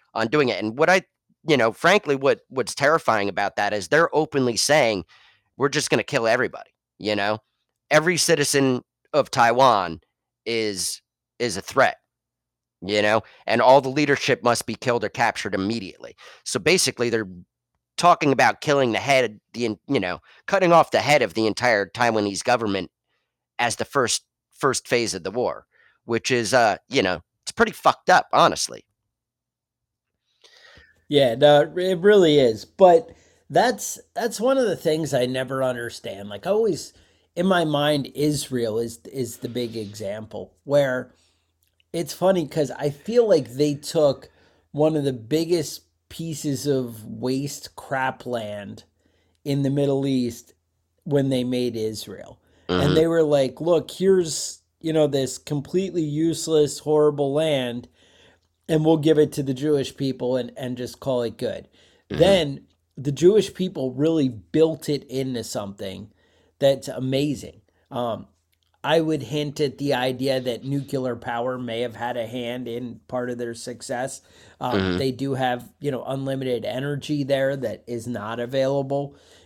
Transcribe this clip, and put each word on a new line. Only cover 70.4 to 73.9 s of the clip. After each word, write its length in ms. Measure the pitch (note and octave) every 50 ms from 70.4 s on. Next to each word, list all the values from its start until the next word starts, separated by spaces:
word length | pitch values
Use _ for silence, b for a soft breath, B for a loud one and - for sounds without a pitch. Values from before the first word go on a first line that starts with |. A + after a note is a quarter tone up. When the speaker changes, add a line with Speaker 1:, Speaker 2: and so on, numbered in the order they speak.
| B2 B2+ A#2 A2 -
Speaker 2:
nuclear 520 | C3+ C#3 C#3+ C3+ - - C3+ B2+ B2+ A#2+
power 420 | A#2 - B2 A#2+ A#2+ A#2+ B2+ B2+ B2+
may 240 | B2+ A#2+ A2+ A2+
have 140 | B2 A#2+ A2
had 220 | A2 A#2+ A#2+ B2 B2
a 100 | A2+ A2
hand 400 | A#2+ B2+ B2 A#2 B2 B2+ B2+ A#2+
in 340 | A#2 A#2+ B2+ A#2+ A2+ - _ -
part 240 | C3 B2+ B2 B2
of 60 | B2 A#2+
their 180 | A#2+ A#2+ A#2
success. 640 | A#2 - B2+ A#2+ G#2+ - -